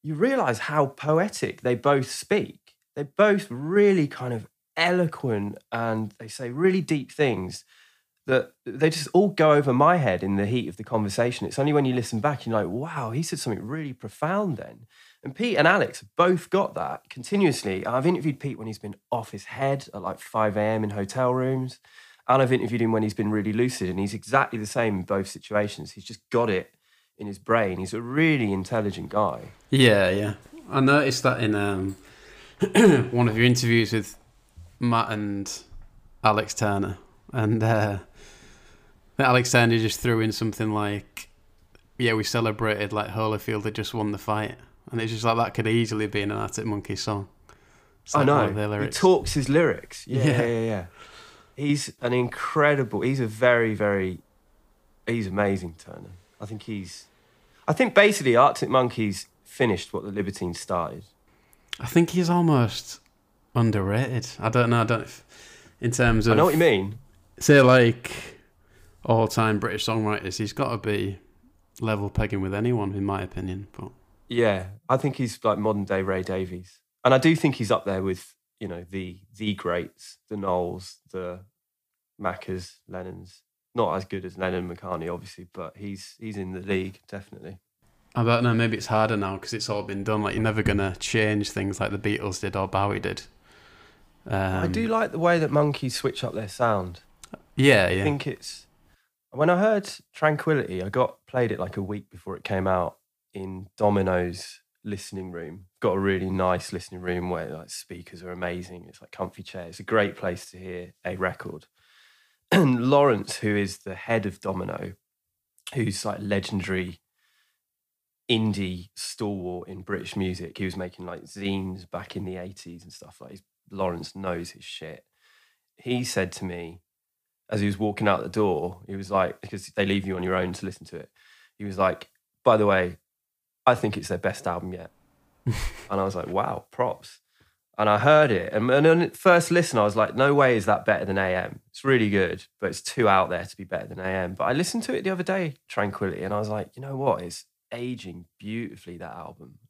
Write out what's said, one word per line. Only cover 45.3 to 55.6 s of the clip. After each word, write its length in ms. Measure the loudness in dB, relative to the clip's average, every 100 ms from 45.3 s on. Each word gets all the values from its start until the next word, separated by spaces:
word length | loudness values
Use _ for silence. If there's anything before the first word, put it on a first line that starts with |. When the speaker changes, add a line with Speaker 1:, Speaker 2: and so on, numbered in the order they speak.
| 2
Speaker 2:
that 180 | 0
could 140 | 0 0
easily 400 | 2 2 -2 -2
be 120 | -2
in 120 | -2
an 40 | -4
Arctic 300 | -4 -6 -4
Monkeys 360 | -4 -4 -6
song. 260 | -4 -4 -6 _ _ -20 _ _ _ _
It's 100 | -2
Speaker 1:
I 40 | 2
Speaker 2:
like 60 | 4
Speaker 1:
know. 80 |
Speaker 2:
one 140 | 4 2
of 60 | 0
their 80 |
Speaker 1:
He 60 | -2
Speaker 2:
lyrics. 280 | -2 -2 4
Speaker 1:
talks 360 | 6 6 2
his 140 | -2 2
lyrics. 560 | 4 4 0 -6 -16 -6
Yeah, 160 | 0
Speaker 2:
Yeah. 180 | 2 2
Speaker 1:
yeah, 40 | 2
yeah, 140 | 0
yeah. 260 | -2 -4 -6 -14 -20 -20 -20 -20 _ -6
He's 360 | 0 0 -2 -6
an 120 | -2
incredible, 880 | 0 0 -4 -4 2 4 4 0 -2
he's 180 | 0 0
a 80 | -2
very, 460 | 2 4 6 4
very, 440 | 0 0 0 -2 -6 _ _ _ _ _ _ _ _ -4
he's 220 | -4 -2
amazing, 480 | 0 0 0